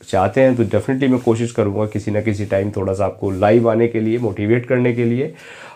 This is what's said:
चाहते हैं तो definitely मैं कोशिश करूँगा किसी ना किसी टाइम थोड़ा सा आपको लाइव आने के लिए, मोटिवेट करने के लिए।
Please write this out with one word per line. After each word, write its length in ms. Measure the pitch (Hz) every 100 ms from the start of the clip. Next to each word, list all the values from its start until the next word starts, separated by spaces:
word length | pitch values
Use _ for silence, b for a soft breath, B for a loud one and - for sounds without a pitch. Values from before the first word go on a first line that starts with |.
| -
चाहते 320 | 95 98 135
हैं 160 | 131 120
तो 80 |
definitely 440 | 107 107 - 131 135
मैं 100 | 127
कोशिश 340 | 120 113 117
करूँगा 340 | - 104 101 107
किसी 240 | 107 104
ना 100 | 104
किसी 260 | 107 101 101
टाइम 240 | 98 104
थोड़ा 240 | 101 95
सा 100 | 95
आपको 260 | 95 - 101
लाइव 400 | 92 104 117 113
आने 180 | 113 117
के 120 | 113
लिए, 180 | 110 120
मोटिवेट 480 | 117 107 104 123 123
करने 260 | 127 123
के 120 | 117
लिए। 300 | 117 120 156 B B B B